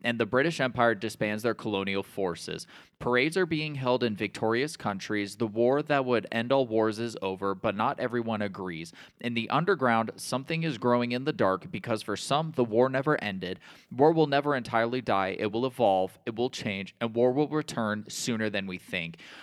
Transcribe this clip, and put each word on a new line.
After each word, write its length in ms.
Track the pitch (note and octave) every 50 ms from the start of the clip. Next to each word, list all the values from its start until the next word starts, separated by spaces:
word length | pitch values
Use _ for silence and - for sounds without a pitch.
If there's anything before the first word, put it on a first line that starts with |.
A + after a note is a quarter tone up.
| -
and 160 | A#2+ A#2+ A2+
the 60 | A#2
British 340 | G2 A#2+ B2+ C#3 E3+ D#3+ -
Empire 360 | C3+ B2+ - B2+ A#2+ A#2 A2+
disbands 480 | G2 A#2 G#2+ - - A2 G#2+ G#2 G#2+ G#2+
their 100 | A#2+ G#2+
colonial 480 | - - A2+ G#2 G2 G2 G2 G2 G2
forces. 640 | G2 - - - G2 F2+ E2 E2 - - E2 E2+ - - - - - _ _ - -
Parades 320 | B2 B2 B2 C3 D#3 E3
are 100 | F#3+ F#3
being 300 | D#3+ E3 D#3 D#3 D3+ D3
held 260 | C3+ C3 B2+ B2+ B2
in 140 | B2 A#2 G#2
victorious 640 | F#2 A2 G2 - - A#2 A2 A2+ A#2+ C3+ D#3 D#3+ -
countries. 580 | - G#2+ G2 F#2+ - - A2 G#2 G2+ G2 G2
The 100 | G#2+ A#2+
war 380 | A2 G2+ A2+ A#2+ B2 C3+ D3 D3+
that 220 | D3+ D3 C#3 C3+
would 200 | B2 B2 A2 G2 -
end 220 | - A#2 A2+ B2 C3+
all 120 | C#3 C3
wars 340 | A2+ G#2+ A2 A2 A2 G#2+ G#2+
is 180 | A#2 A#2 A2 -
over, 320 | G2 F#2+ F#2+ F#2 G2 G2 G2
but 220 | F#2+ - A2+ G2
not 240 | G2+ A2 C3 - -
everyone 420 | - A#2+ A#2 A#2+ A#2 A2+ A2 G#2
agrees. 520 | G#2 G2+ F#2 G2+ F#2+ F2+ E2+ D#2 E2 E2 - - - - _ -
In 140 | - A#2+ A#2+
the 160 | A#2 A2+ -
underground, 600 | - C#3+ E3+ G3+ G3 C3+ C3 A#2+ A#2 A2+ A2+ A2 -
something 480 | - - - C3 B2+ C3 - D#3+ E3 E3
is 140 | D#3+ C3+ G#2+
growing 340 | B2 B2 A#2+ A#2+ A#2+ A#2+
in 140 | B2 B2+ C3+
the 80 | D3+ D3
dark 360 | G#2 A2+ F#2+ F#2+ F#2 - F#2+
because 320 | - G#2 - - A2+ G#2
for 140 | - - G2+
some, 380 | - - - C3+ D3 D#3+ D#3+ -
the 80 | C3 A#2+
war 240 | A2+ G#2+ A#2 B2+ C3
never 340 | C3 C3+ C3+ D#3 D3+ -
ended. 380 | - G#2 F#2+ F#2+ F2+ F2+ F#2 - - - - - - -
War 220 | A2+ A#2+ C#3+ D#3 E3
will 140 | D#3+ D#3 C#3+
never 280 | C#3 C#3+ C#3+ D3 C#3+
entirely 460 | B2+ A2+ - A#2 A2+ A2+ A#2 B2 B2+
die. 340 | A2+ A#2+ G#2 G2 F#2+ F#2+ F#2+ -
It 140 | G#2+ G#2+
will 140 | G2+ A#2 B2+
evolve. 520 | C3 B2 - A#2+ G2+ F#2+ F#2+ F#2 F#2 - - -
It 120 | B2 A2+ A#2
will 120 | A#2+ C3
change. 460 | - - - A2+ G2 G2 G2 F#2+ - -
And 120 | A#2 A#2 A2
war 200 | A#2 A#2+ B2+ B2+
will 160 | C#3+ D3+ C#3
return 560 | D3 D3+ C#3+ - - B2 A2+ G#2+ G#2 G#2+ G#2 -
sooner 420 | - - - C3 A#2 A2 A2 G#2+
than 180 | G2+ G2+ G2 G2
we 100 | F2+ E2
think. 400 | - - - F2+ E2 E2 E2 - - - - -